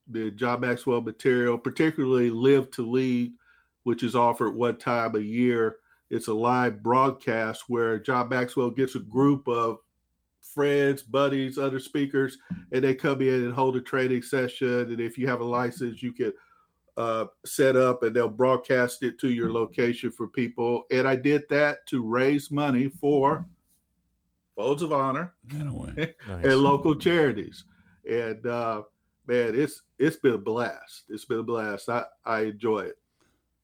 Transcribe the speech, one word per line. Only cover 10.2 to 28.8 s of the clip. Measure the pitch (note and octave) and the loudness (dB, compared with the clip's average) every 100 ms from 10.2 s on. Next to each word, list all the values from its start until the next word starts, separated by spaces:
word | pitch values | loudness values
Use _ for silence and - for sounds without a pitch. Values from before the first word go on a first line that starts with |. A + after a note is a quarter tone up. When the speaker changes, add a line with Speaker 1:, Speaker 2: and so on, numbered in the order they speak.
| _ _ | _ _
Speaker 1:
friends, | - - C#3+ C#3+ C#3 C#3 | -10 -2 2 2 2 0
buddies, | - C3+ C#3 C3+ C3 C3 | -2 2 2 0 -2 -4
other | C#3 C3 | -4 -4
speakers, | C3 D3 C#3 C#3 C3 - - - - | -4 -2 0 0 -2 -4 -12 -12 -4
and | B2+ | 0
they | C3 C3 | 2 2
come | D#3 C3+ | 0 2
in | C3 B2+ B2 | 2 2 0
and | |
hold | B2 C3 B2+ | 0 0 0
a | |
training | B2+ C3+ B2+ B2 | -2 0 0 0
session. | A#2+ C3+ B2 - B2+ B2 A#2+ | 0 -2 -2 -2 0 0 -2
And | A#2 | -4
if | A#2 B2 | -6 -4
you | C3 | -2
have | B2 | -2
a | A#2+ | -2
license, | A#2+ A#2+ - B2 A2 | -2 -2 -4 -8 -6
you | B2 | -10
can, | A#2+ A2+ - _ _ _ _ _ - | -4 -4 -4 _ _ _ _ _ -6
uh, | A2+ A2+ G#2 - - | -4 -2 -6 -10 -8
set | - C3+ B2+ | 2 4 6
up | B2+ B2 | 4 2
and | A#2 A#2 | 0 0
they'll | A#2 | 0
broadcast | G#2+ B2+ B2+ - B2+ B2 - | 2 2 2 2 2 2 -2
it | B2+ - | -6 -2
to | C#3 | -2
your | A#2+ A#2 | 0 0
location | A#2 A2 - A#2+ A#2+ A#2+ | -2 -2 0 0 0 -6
for | - G#2+ | -6 -6
people. | - A#2 - A#2 A#2+ - | -4 -4 -2 -2 -2 0
And | B2+ C3+ | 0 2
I | B2+ | 0
did | C#3 D3 D3 | 2 0 0
that | C#3+ D3 D3 - | 0 2 0 -6
to | C3+ | -4
raise | A2 A#2+ C3 C#3+ C#3 | -2 2 2 2 -2
money | C#3+ D3 B2 C3+ | -2 0 2 0
for | - C#3+ D3 C3+ D#3+ F3 - _ _ _ _ _ _ _ _ _ - | -2 0 2 2 0 -6 -16 _ _ _ _ _ _ _ _ _ -6
Folds | A2+ C#3+ | -2 -2
of | E3 | -2
Honor | C#3+ C3+ C3 F3+ - A#2+ | 0 0 -2 -6 -12 -14
Speaker 2:
That | D3 D3 | -10 -8
away. | - - - D3 - | -8 -10 -6 -6 -8
Speaker 1:
<laughs> | - | -12
Speaker 3:
Nice. | F#2 C3+ | -2 2
Speaker 1:
and | C3+ | 4
local | C#3 C#3 D#3+ | 4 4 2
charities. | D3+ E3 E3+ D3 G#2 D#2 - - _ _ _ - | 0 2 2 2 0 -8 -14 -20 _ _ _ -6
And, | A#2 A#2 G#2+ A#2+ | -4 -4 -6 -6
uh, | A#2+ A2+ G#2+ | -4 -4 -6